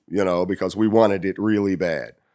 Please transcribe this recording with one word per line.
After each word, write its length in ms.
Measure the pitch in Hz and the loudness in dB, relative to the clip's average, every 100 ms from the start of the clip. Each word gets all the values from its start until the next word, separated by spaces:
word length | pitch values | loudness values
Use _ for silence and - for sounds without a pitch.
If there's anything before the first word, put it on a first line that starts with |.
| - | -6
you 180 | 95 95 | -2 0
know, 200 | 87 90 | 0 -2
because 300 | 95 95 95 | -2 -4 0
we 120 | 110 | 2
wanted 340 | 110 107 98 | 4 4 2
it 160 | 95 90 | -4 -4
really 380 | 107 104 101 90 | -2 0 0 -2
bad. 380 | 90 76 57 - _ | -2 -4 -8 -16 _